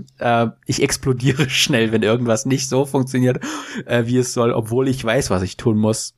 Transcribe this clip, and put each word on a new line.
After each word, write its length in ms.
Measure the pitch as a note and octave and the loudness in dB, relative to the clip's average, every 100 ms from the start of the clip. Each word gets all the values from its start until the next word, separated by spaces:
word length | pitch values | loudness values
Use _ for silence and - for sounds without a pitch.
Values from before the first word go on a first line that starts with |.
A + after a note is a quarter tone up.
| - _ | -10 _
Äh, 280 | B2 A#2 A#2 - - | 0 2 2 -4 -6
ich 160 | B2+ | 0
explodiere 680 | - - C3+ B2 C3 C3 C3 | 0 0 -2 0 0 0 0
<laughs> 0 | |
schnell, 420 | - - B2+ A2+ | 0 0 2 2
wenn 120 | A2 | 2
irgendwas 420 | G#2 A#2 A#2+ A2 C3+ | 2 2 2 0 0
nicht 240 | C3+ C3+ | -2 0
so 160 | C3 C#3 | -2 0
funktioniert, 580 | C#3 C3 C3 B2+ C3 C#4 D4+ - A#3+ - | 0 0 2 2 0 -6 -10 -10 -10 -2
äh, 180 | A#2+ A#2 | 0 2
wie 120 | B2+ | 0
es 160 | B2 | 0
soll, 180 | - A#2 | 0 0
obwohl 360 | - A2 A#2+ C3 | 0 0 0 0
ich 160 | C3 | -2
weiß, 280 | A2+ A#2+ - | 0 0 0
was 100 | F#2 | -2
ich 160 | F#2 - | -2 -2
tun 220 | B2 G#2+ | 0 2
muss. 340 | G#2+ A2+ - | 2 0 -6